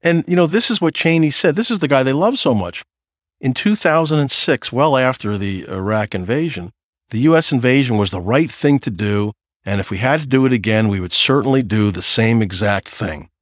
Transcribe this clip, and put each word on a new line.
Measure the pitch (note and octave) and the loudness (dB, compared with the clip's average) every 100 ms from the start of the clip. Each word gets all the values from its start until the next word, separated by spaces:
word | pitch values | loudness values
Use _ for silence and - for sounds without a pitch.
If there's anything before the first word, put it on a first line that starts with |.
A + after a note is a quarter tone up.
And, | E3+ E3+ D#3+ | 2 0 2
you | F3+ | 2
know, | E3 | 2
this | F#3+ - | 2 0
is | G#3+ | 0
what | E3 | 0
Cheney | - E3 E3 D#3 | 0 0 2 2
said. | - F3+ D#3 | 2 0 0
This | A#3 | -2
is | G#3+ | -2
the | D3+ | 2
guy | C#3 | 2
they | C3 | 2
love | C#3 G3+ C4 | 0 0 0
so | - | 0
much. | A2 F2+ - - _ _ _ _ _ | 0 -2 -10 -18 _ _ _ _ _
In | C3+ | -4
two | B2+ G#3 | -2 0
thousand | G#3+ F3 D#3 D#3+ D#3 | 0 2 2 2 0
and | C#3 | 0
six, | - - C3+ - | 0 0 -2 -2
well | A#2+ D3+ | 0 2
after | C3+ B2+ B2+ G#2 G#2 | 4 2 0 -4 -4
the | G2 F#2+ - | -4 -6 -6
Iraq | F#2+ F#2+ G#2+ G#2+ | -6 -2 -2 -2
invasion, | F#2+ F2+ C3+ E3 D3 F3 _ _ _ _ | -6 -2 -2 -2 -6 -12 _ _ _ _
"The | A2+ | 0
U | D3 | 4
S | D#3+ D#3+ | 4 2
invasion | C3+ B2 C3+ B2+ G#2+ | 0 2 2 2 0
was | G2+ | -2
the | F#2 | -4
right | F2+ C3 E3 | 0 0 0
thing | - D3 C#3+ | 0 0 2
to | - | -2
do, | F#2 G#2 G#2 G#2 - _ _ | -4 -2 -2 -4 -8 _ _
and | - G2+ | -6 -4
if | F#2+ | -4
we | F#2+ | -4
had | B2 D#3 | 0 0
to | C#3+ | 2
do | C3 | 2
it | C3 | 4
again, | B2 G2+ A2 A2 | 2 2 2 2
we | G2+ | 0
would | F2+ | -2
certainly | - - C#3 A#2+ C3+ | -2 2 2 2 0
do | A2+ G#2+ G#2 | 0 0 0
the | F2+ | 0
same | - - A2 A#2 | -2 0 2 2
exact | G#2 F#2 G#2 G2 - | 0 -2 -2 -2 -6
thing." | - G2 D2+ - _ | -8 -8 -8 -16 _